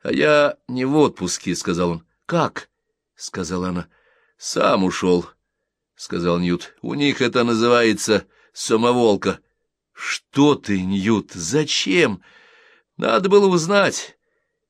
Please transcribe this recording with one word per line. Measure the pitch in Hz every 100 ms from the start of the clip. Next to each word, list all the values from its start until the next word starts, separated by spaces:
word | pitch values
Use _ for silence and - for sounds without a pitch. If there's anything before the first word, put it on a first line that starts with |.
«А | -
я | - 151 147 143 - -
не | 127
в | 131 151
отпуске», — | 135 - 90 - - 85
сказал | - 85 87
он. | 85 - _
«Как?» — | - 170 131 - - _ _ _ _
сказала | _ - - 85 90 92
она. | 87 82 _ _ _ _ _
«Сам | - - - 117
ушёл», — | 92 - 92 87 87 _ _ _ _ _ _ -
сказал | - 92 87 87
Ньют. | 90 90 - _
«У | -
них | 131 143 -
это | 120 127
называется | 120 113 120 120 117 98 - 104 - _ _
самоволка». | - - 110 120 123 117 98 98 92 _ _ _ _ _ -
«Что | - - - - 147
ты, | 139 - 98
Ньют, | 92 98 98 107 -
зачем?» | 95 82 135 147 - - 285 143 95 _ _ _ _ _ _ _ -
«Надо | - 226 190
было | 202 196
узнать, | 180 160 202 170 - - _ _ _ _ _